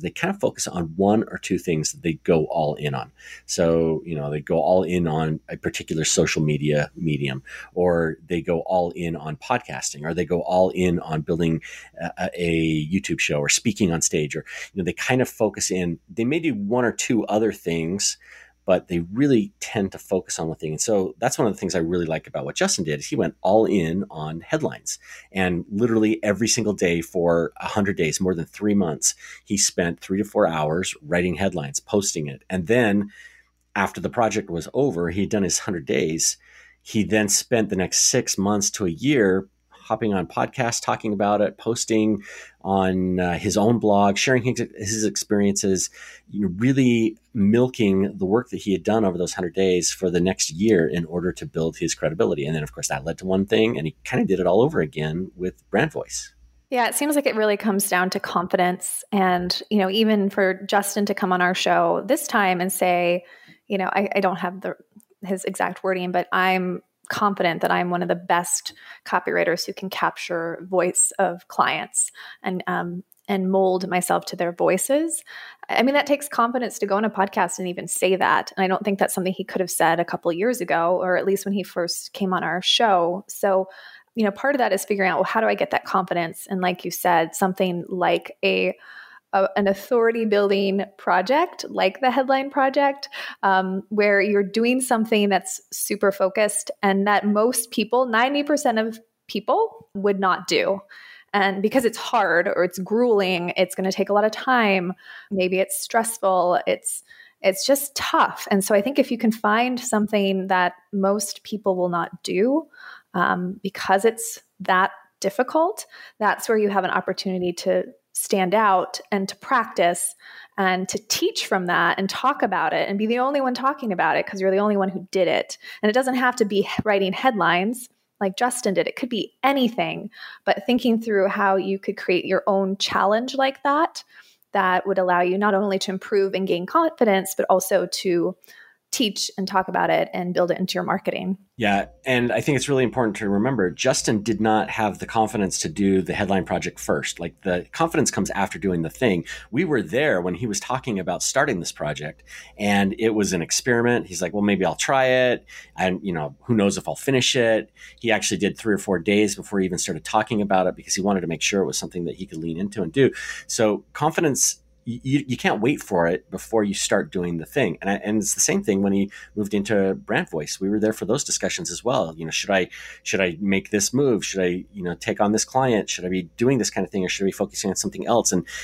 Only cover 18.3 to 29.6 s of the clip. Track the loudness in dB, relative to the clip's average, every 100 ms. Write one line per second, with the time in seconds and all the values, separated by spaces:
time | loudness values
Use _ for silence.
18.3 | -20 -20 _ 0 0 2 -4 -4 0 4
19.3 | 4 2 -8 -6 -2 -2 -6 -4 -4 -2
20.3 | -6 -6 -6 -8 -4 0 0 0 -2 -4
21.3 | 0 -2 0 -2 -2 0 -2 -2 -4 -6
22.3 | -8 -6 -2 -2 0 -2 -4 -4 -2 -2
23.3 | -2 2 4 4 2 0 -2 -6 -8 -10
24.3 | -10 -4 -4 -4 -6 -12 -12 -14 -20 -10
25.3 | -2 0 -2 -4 0 2 4 2 2 0
26.3 | 2 2 2 0 2 2 0 -2 0 2
27.3 | 2 0 -6 -4 -2 0 0 -2 0 0
28.3 | -2 -6 -4 0 2 0 0 -4 -4 -14
29.3 | -18 -6 -2